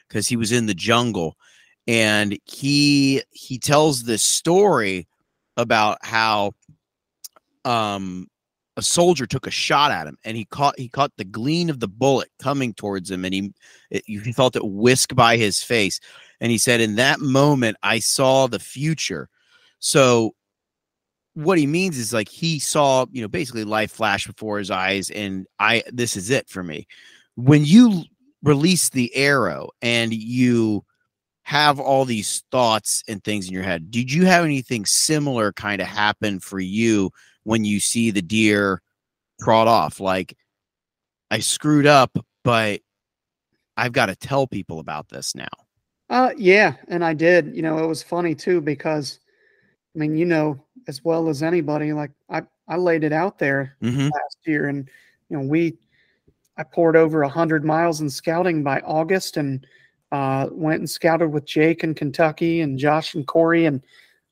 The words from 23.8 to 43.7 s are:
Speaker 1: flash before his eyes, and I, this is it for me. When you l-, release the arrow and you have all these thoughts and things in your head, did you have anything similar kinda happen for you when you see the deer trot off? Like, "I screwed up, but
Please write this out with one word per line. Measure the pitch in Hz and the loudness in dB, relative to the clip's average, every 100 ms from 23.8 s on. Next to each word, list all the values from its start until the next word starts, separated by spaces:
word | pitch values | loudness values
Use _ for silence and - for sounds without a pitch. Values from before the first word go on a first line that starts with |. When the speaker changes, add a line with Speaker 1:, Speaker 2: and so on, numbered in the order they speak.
| 107 | -2
Speaker 1:
flash | - 110 98 - | -2 0 0 -2
before | - 110 104 | -10 -8 -6
his | 98 | -4
eyes, | 95 92 98 90 | -2 -2 -2 -4
and | - 101 95 92 - | -8 -8 -8 -10 -2
I, | 104 117 - | 2 2 -2
this | 120 120 104 | -4 -4 -4
is | 95 | -4
it | 131 - | -4 -4
for | 95 | -10
me. | 90 76 - - - _ _ - | -10 -12 -14 -20 -20 _ _ 0
When | 127 151 | 6 6
you | 147 208 247 | 8 8 8
l-, | 185 - _ _ _ | 4 -6 _ _ _
release | 143 143 165 175 - | 0 2 2 0 0
the | 131 120 | -2 -2
arrow | 131 139 143 101 69 76 - | 0 2 2 0 -4 -10 -6
and | 117 117 113 | -2 0 -2
you | 113 110 127 127 120 110 101 - _ _ _ _ _ | -4 -4 0 2 2 2 -2 -6 _ _ _ _ _
have | - 147 147 139 | -4 2 2 2
all | 131 135 | 2 2
these | 131 113 95 - - | 2 -2 -4 -8 -4
thoughts | 131 120 110 - - - | 0 2 0 -2 -6 -6
and | 101 | -8
things | - 104 90 | -6 -6 -6
in | |
your | 92 | -6
head, | 95 85 82 | -4 -6 -6
did | 117 127 | -6 -2
you | 151 185 | 2 4
have | 175 | 4
anything | 165 139 123 120 95 | 2 -2 -4 -4 -2
similar | - - 156 143 123 104 | -2 0 0 -2 -2 -2
kinda | - 104 101 | -4 -6 -4
happen | 87 104 104 104 110 95 | -4 0 0 0 -4 -6
for | - 95 | -8 -8
you | 92 104 113 107 92 - _ _ | -6 0 2 2 0 -4 _ _
when | - 113 | -2 0
you | 107 104 | 0 0
see | - 120 113 | -2 0 0
the | 101 | -2
deer | 82 107 107 104 101 92 _ _ _ _ _ - | -2 2 2 2 0 -4 _ _ _ _ _ -6
trot | - 113 113 | 2 4 6
off? | 110 78 - | 4 2 -4
Like, | 95 92 90 - _ _ _ _ _ _ _ _ - | -4 -4 -6 -14 _ _ _ _ _ _ _ _ -6
"I | 113 | -4
screwed | - - 151 151 143 | -4 -4 0 4 6
up, | 143 123 - - _ | 6 4 0 -10 _
but | 123 117 107 98 _ _ _ _ _ _ _ _ _ | 0 2 0 -4 _ _ _ _ _ _ _ _ _